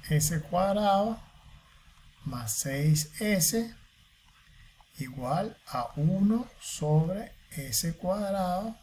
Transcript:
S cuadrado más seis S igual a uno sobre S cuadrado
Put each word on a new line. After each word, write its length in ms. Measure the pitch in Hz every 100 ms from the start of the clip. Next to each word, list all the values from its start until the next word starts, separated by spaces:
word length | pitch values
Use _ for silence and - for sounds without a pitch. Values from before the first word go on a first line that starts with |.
| -
S 320 | 151 - 165
cuadrado 760 | - 175 196 202 208 196 214 226 - - - - _ - - - - _
más 280 | 139 123 113
seis 580 | - 139 135 151 151 - -
S 540 | 214 196 - 226 226 - - _ _ _ _ _ _ - - _ _ -
igual 580 | 131 135 139 160 214 - -
a 200 | 127 120 -
uno 500 | 156 190 202 226 240 -
sobre 720 | - - 151 156 165 190 - - -
S 420 | - 139 107 170
cuadrado 840 | 165 180 202 202 196 180 180 220 226